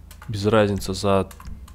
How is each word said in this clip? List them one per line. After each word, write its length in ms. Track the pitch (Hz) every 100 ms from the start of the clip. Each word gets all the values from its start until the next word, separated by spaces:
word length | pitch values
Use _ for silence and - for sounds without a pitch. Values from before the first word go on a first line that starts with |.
| - - -
Без 200 | 104 101
разницы, 480 | 110 104 98 -
за 340 | 92 101 98 92 - - - -